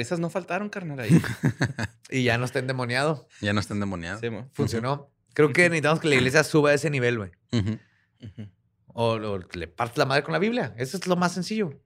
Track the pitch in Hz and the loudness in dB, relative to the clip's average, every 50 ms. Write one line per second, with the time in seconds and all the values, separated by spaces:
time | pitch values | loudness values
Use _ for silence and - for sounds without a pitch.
0 | 117 - 180 170 170 165 - 196 175 - 170 190 208 208 - 208 180 156 143 135 | -2 -2 -2 -2 -2 -4 -4 -6 -6 -4 -6 -6 -6 -6 -8 -8 -8 -8 -8 -4
1 | 117 110 160 160 - - 117 - - 131 117 - 139 - - - 123 - - _ | 2 4 4 4 4 2 -4 -2 -2 -2 0 0 -2 -4 -2 -6 -8 -8 -8 _
2 | - - - 131 123 120 113 120 123 120 - 135 127 131 131 127 123 117 123 131 | -12 -6 -2 0 2 2 2 2 0 -2 -4 -4 -4 -4 -4 -4 -4 -2 0 0
3 | 143 156 156 135 - _ _ - 104 101 101 104 95 - 113 101 101 98 95 87 | 0 0 0 -2 -6 _ _ -4 -2 0 0 0 0 -2 -4 -4 -4 -4 -6 -6
4 | 82 85 95 110 117 117 110 95 123 135 - - 143 110 117 113 113 131 143 143 | -8 -8 -8 -8 -8 -8 -8 -8 -12 -10 -6 -4 -4 -2 -2 -2 -2 -2 -4 -4
5 | - - _ _ _ _ _ - - 175 123 165 180 175 165 160 139 147 160 160 | -6 -12 _ _ _ _ _ 2 4 4 6 4 4 4 4 2 2 2 0 2
6 | - 156 143 127 123 131 127 160 147 - - 156 143 147 143 139 147 160 143 131 | 2 2 4 4 4 4 4 4 4 4 4 4 6 6 4 2 2 -2 -2 0
7 | 123 120 120 113 98 90 - _ _ _ - 117 92 104 110 110 - _ _ _ | 0 0 0 -2 -4 -8 -12 _ _ _ 0 0 0 0 -2 -6 -8 _ _ _
8 | _ _ _ _ - 113 - - 107 101 - _ _ _ _ _ _ - - 117 | _ _ _ _ -20 -18 -16 -14 -16 -16 -18 _ _ _ _ _ _ -12 -4 -2
9 | 117 117 113 110 107 107 101 95 87 - - 90 82 82 - - 120 120 - 147 | 0 0 0 0 -2 -4 -6 -6 -8 -10 -10 -10 -10 -8 -6 -6 -6 -2 0 0
10 | 143 - 135 147 147 160 160 165 190 220 240 247 180 113 95 110 127 135 - 185 | 2 2 2 2 0 0 0 0 0 0 0 -2 -4 -4 -6 -6 -6 -6 -6 -6
11 | - 185 180 175 180 175 180 190 170 - 214 220 208 147 135 - _ | -2 0 2 4 4 2 2 -2 -4 -4 -2 -2 -2 -4 -6 -8 _